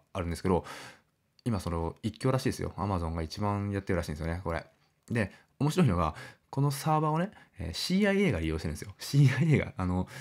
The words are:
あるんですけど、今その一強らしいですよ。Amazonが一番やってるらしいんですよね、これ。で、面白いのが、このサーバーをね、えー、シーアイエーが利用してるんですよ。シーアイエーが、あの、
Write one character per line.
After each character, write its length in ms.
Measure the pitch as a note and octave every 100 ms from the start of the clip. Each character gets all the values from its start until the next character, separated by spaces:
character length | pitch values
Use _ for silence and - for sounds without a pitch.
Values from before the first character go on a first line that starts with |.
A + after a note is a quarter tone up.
| _
あ 60 | G2
る 80 | E2+
ん 20 |
で 60 | E2
す 80 |
け 60 | F#2+
ど、 160 | F2 - - - - _ _ _ _ -
今 140 | G#2
そ 100 | F2+
の 260 | E2+ E2 -
一 140 | A2 -
強 120 | C3
ら 80 | B2+
し 60 | B2
い 20 |
で 40 |
す 80 | F#2+
よ。 120 | F2 E2+
Amazon 360 | G2 F#2 E2
が 80 | E2
一 180 | D#2+ -
番 320 | G#2 G2+ G2+
や 80 | G2
っ 40 |
て 100 | G2
る 40 | F#2
ら 60 |
し 60 | E2+
い 20 |
ん 40 | D#2
で 20 |
す 40 |
よ 60 | D#2+
ね、 140 | E2+
こ 80 | F2
れ。 140 | E2 - _ _ _ -
で、 220 | A#2 G2 - _ -
面 120 | C#3+
白 120 | D#3+
い 40 | D3+
の 100 | F2
が、 180 | D#2+ - - - -
こ 120 | -
の 100 | C#3+
サ 280 | C#3 D#3+ D#3
ー 20 |
バ 80 | D#3
ー 20 |
を 80 | D#3
ね、 120 | F#3+ - - -
え 120 | E2
ー、 20 |
シ 260 | E2 - F#3
ー 100 | G#3
ア 40 |
イ 100 | G3
エ 40 | G3
ー 20 |
が 80 | F#2
利 80 | D#2+
用 100 | D#2
し 40 |
て 60 | E2+
る 40 |
ん 20 | D#2
で 20 |
す 20 |
よ。 120 | - -
シ 200 | - C#3+
ー 180 | C#3 B2
ア 40 |
イ 120 | E3
エ 20 | B2+
ー 20 |
が、 140 | - -
あ 80 | F#2
の、 220 | F#2 F2+ -